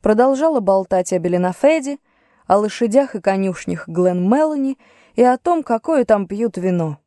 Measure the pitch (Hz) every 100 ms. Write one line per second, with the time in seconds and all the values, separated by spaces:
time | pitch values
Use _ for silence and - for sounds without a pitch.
0 | - 214 254 269 320 285 196 196 190 185
1 | 185 185 175 180 180 180 277 320 269 285
2 | _ _ _ _ _ 196 214 - 240 233
3 | 269 208 196 196 190 175 - 170 - 165
4 | 180 180 180 254 311 302 269 269 _ _
5 | _ - 247 247 - 339 277 226 - 311
6 | 240 208 190 202 190 180 180 180 160 147